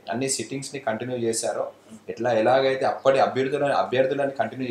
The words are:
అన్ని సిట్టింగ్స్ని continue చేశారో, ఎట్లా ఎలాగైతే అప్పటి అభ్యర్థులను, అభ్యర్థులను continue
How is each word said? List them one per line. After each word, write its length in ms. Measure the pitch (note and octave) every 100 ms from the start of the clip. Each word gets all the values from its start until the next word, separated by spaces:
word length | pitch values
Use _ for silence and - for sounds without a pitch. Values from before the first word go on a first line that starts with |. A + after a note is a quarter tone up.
| -
అన్ని 200 | A2+ C3+
సిట్టింగ్స్ని 500 | - A2 C#3 C#3 C#3
continue 380 | A#2+ A2 B2 B2
చేశారో, 540 | A#2 A2 A2+ A2 - - - A2 -
ఎట్లా 220 | - A#2+
ఎలాగైతే 520 | A2+ A#2 C3 C3+ C3 B2+
అప్పటి 340 | - C3+ C3+
అభ్యర్థులను, 540 | - B2 C3+ C#3+ C#3+
అభ్యర్థులను 580 | G2+ G2+ B2 C3+ C#3+ C#3
continue 360 | C3+ A2 B2+ B2+